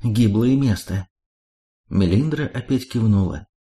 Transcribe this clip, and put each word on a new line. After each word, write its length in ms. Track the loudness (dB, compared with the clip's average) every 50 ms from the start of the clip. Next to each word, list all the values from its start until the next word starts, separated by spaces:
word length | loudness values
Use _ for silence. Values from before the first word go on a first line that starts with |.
| -4
Гиблое 520 | -2 0 2 2 2 2 2 2 2 2
место. 520 | 2 2 0 0 -2 -4 -6 -6 -8 -8 _ _ _ _ _ _ _ _ _ _ _ _ _ _ _ _ -4
Мелиндра 560 | -2 0 0 2 2 2 0 0 -2 -4 -4
опять 440 | -6 -6 -10 -6 -4 -4 -4 -4 -4
кивнула. 580 | -4 0 2 2 2 2 2 0 -4 -8 -12 _ _ _ _ _